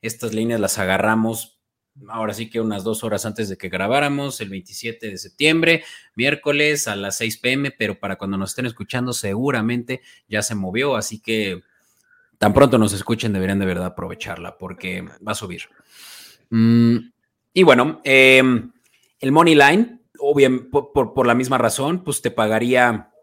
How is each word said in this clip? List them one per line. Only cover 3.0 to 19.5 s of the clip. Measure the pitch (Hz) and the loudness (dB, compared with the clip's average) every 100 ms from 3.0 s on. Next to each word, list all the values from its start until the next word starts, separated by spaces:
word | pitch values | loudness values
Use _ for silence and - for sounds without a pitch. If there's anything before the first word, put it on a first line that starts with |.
| 113 | -4
horas | 104 113 | -6 -6
antes | 107 101 | -6 -8
de | 95 | -8
que | 92 | -8
grabáramos, | 92 98 139 143 143 139 - | -6 -2 -2 -2 -4 -8 -10
el | 101 | -12
veintisiete | 95 87 - 117 113 107 | -12 -14 -14 -12 -12 -14
de | 95 | -14
septiembre, | 98 - 151 160 165 160 - - _ - | -14 -2 0 2 2 0 -4 -20 _ -4
miércoles | 135 147 147 143 151 147 113 | -2 -2 -2 0 0 -2 -4
a | 98 | -6
las | 98 - | -8 -6
seis | 113 113 | -6 -4
P | 123 | -4
M, | 135 143 | -2 -4
pero | - 104 95 | -4 -6 -6
para | 98 95 | -8 -8
cuando | 98 98 | -6 -6
nos | 95 | -6
estén | - 123 | -6 -8
escuchando | - 98 127 123 | -10 -10 -8 -6
seguramente | 117 101 104 139 123 110 123 120 127 _ _ - | -6 -6 -4 -2 -2 -2 -4 -6 -10 _ _ -8
ya | 104 | -6
se | - 107 | -4 -6
movió, | 92 110 143 117 | -6 -4 -2 -2
así | - 110 | -6 -10
que | - 110 98 87 _ _ _ _ _ _ _ - | -6 -4 -4 -8 _ _ _ _ _ _ _ 0
tan | 104 | 2
pronto | 131 139 113 | 6 6 6
nos | 104 | 2
escuchen | 95 - 113 113 | -2 -4 -4 -2
deberían | 98 95 98 | -2 -2 -2
de | 95 | -2
verdad | 87 90 | -4 -6
aprovecharla | - 87 - - 87 90 - | -8 -12 -12 -12 -12 -14 -14
porque | 92 90 92 92 90 - 101 | -16 -12 -10 -10 -12 -14 -10
va | |
a | 101 | -10
subir. | 95 87 - _ _ - - - - _ - | -10 -12 -16 _ _ -20 -20 -20 -20 _ -4
Mm, | 113 113 117 117 117 - _ _ _ _ | 2 4 6 4 2 -4 _ _ _ _
y | 180 | 4
bueno, | 185 123 147 - 143 | 6 6 4 0 4
em, | 135 131 131 131 123 - _ _ _ _ - | 6 8 8 6 2 -2 _ _ _ _ -8
el | 135 | 0
money | 156 170 | 4 6